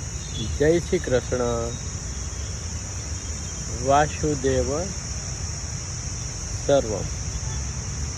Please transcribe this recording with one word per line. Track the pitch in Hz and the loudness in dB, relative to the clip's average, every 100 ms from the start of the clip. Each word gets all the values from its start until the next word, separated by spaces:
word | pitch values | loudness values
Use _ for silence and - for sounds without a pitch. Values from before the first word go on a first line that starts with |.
| - - - 123 110 - | -6 -6 -6 -4 -2 4
જય | 147 175 | 6 6
શ્રી | - 180 | 4 0
કૃષ્ણ, | 127 123 - 127 120 117 117 117 - - - - - - - - - - - - - - - - - - - - 127 | 4 2 4 2 2 2 0 -4 -6 -6 -6 -6 -6 -6 -6 -6 -6 -6 -6 -6 -6 -6 -4 -6 -6 -6 -4 0 6
વાસુદેવ | 143 151 - 151 139 135 127 123 151 190 - - - - - - - - - - - - - - - - - - | 6 6 2 0 2 4 4 2 0 -2 -4 -6 -6 -6 -4 -4 -4 -6 -6 -6 -6 -6 -6 -6 -6 -4 -2 4
સર્વમ. | 139 117 95 82 - - - - - - - - - - | 4 4 0 -2 -2 -4 -4 -2 -2 -2 -4 -4 -4 -4